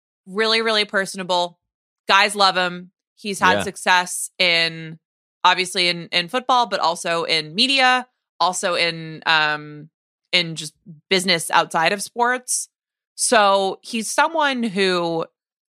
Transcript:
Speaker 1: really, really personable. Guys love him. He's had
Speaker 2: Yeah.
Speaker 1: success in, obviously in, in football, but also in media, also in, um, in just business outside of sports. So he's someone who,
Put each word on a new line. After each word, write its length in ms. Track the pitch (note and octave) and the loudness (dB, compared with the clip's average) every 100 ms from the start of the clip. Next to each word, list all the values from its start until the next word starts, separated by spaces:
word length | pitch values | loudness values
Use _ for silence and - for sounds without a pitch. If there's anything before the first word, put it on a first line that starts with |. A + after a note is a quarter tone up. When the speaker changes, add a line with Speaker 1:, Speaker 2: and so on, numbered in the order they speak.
| _ _ F#3+ | _ _ -10
Speaker 1:
really, 360 | F#3+ A3 A3+ | -2 0 2
really 220 | A3+ G#3+ | 2 0
personable. 760 | G#3 G3+ F#3+ F#3+ F3+ F3+ F3 - _ _ _ _ - | 0 -2 -4 -6 -2 0 -2 -6 _ _ _ _ 2
Guys 260 | G3 G#3 G3+ | 4 4 4
love 200 | F#3+ F3+ | 2 2
him. 340 | F3+ F3+ F3+ _ _ _ | -2 -4 -14 _ _ _
He's 240 | G#3 F#3+ | -10 0
had 180 | F#3 G3+ | 2 2
Speaker 2:
Yeah. 40 | |
Speaker 1:
success 680 | F#3+ - G3 F3+ F3+ - - - | 0 -4 0 0 0 -6 -8 -2
in, 600 | F3+ E3+ E3 E3 D#3+ D#3+ _ _ _ _ | 2 2 0 -4 -14 -16 _ _ _ _
obviously 460 | F3+ F3+ F3+ F#3+ F3 | 2 4 2 0 0
in, 200 | E3+ E3 | 0 -2
in 160 | F3 E3+ | -4 -2
football, 380 | B3+ B3 B3 A3 | -2 0 2 2
but 140 | G3 | 0
also 440 | D#3+ F3 F3 E3+ | -2 -2 -2 -2
in 300 | - D#3+ D#3 | 0 -2 -2
media, 520 | F3 C4 C4+ B3+ B3+ A#3+ _ _ - | -2 0 2 2 2 -2 _ _ -2
also 340 | F3 F3+ F#3+ | -2 0 -2
in, 480 | F3 E3+ E3 D#3+ D#3 - | 0 0 -2 -10 -6 0
um, 640 | D#3 D3+ D3+ D3+ D3+ D#3 _ _ _ _ | 2 0 -2 -8 -16 -20 _ _ _ _
in 240 | F3+ E3 D#3 | -2 -2 -6
just 180 | D3+ - G3 D3+ - | -12 -16 -20 -16 -2
business 400 | F#3+ F#3 E3 - | 0 0 -2 2
outside 420 | E3 D#3+ E3+ E3 | 0 2 0 0
of 100 | G3+ | -2
sports. 680 | - A#3 A#3+ B3+ - - - _ _ _ _ | -6 -2 -2 -2 -4 -6 -8 _ _ _ _
So 640 | - - A3+ G3+ G3 F#3+ - | -6 2 4 4 4 0 -4
he's 280 | - A#3 G#3 | -8 -8 -4
someone 520 | - D#4 E4 C#4+ B3+ | 0 0 0 -2 -2
who, 600 | A3+ F#3 F#3+ F3+ E3+ E3 - _ _ _ _ | -4 0 0 0 -2 -4 -6 _ _ _ _